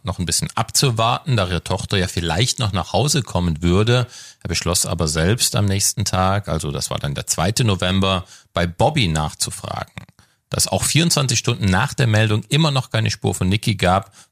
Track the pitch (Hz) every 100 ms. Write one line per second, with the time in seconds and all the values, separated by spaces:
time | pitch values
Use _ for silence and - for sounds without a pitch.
0 | 98 95 85 - 78 - - - 139 113
1 | 113 131 - 117 90 90 - 92 - 101
2 | 87 - 85 80 127 - 110 90 78 92
3 | 147 147 - 87 87 78 85 92 110 123
4 | 117 - - - - 82 87 87 - 82
5 | 80 80 85 120 - 117 101 98 - -
6 | 101 92 92 101 82 80 73 71 - -
7 | 71 71 - - 85 - 117 90 90 95
8 | 95 92 - - _ 87 87 - 120 151
9 | 92 78 76 - - - - - - -
10 | - _ _ _ _ - - 95 - 143
11 | 170 151 131 120 - 120 101 92 135 -
12 | 120 107 110 107 - 143 160 135 - 113
13 | 110 - 107 92 92 104 - 104 90 95
14 | - - -